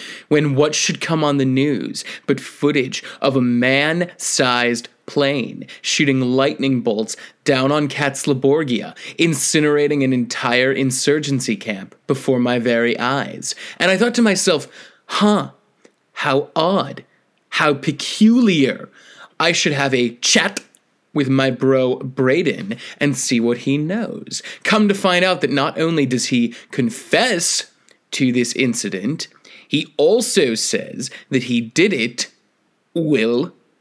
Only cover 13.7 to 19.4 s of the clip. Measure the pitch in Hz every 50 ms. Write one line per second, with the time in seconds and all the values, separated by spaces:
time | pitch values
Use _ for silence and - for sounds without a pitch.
13.7 | - - 165 185 190 190 240 240 233 240 233 214 185 190 - 185 165 143 - -
14.7 | - - - - _ _ _ - - - 202 208 208 175 139 135 - _ _ _
15.7 | _ _ _ _ _ _ _ _ _ - - 147 135 139 139 - - 160 160 180
16.7 | 196 175 135 135 131 - - _ _ _ _ _ _ _ _ _ - - 156 151
17.7 | 143 135 - 156 139 - - - - - 214 220 233 262 240 202 175 151 135 120
18.7 | - - - - _ - - - - - - - _ -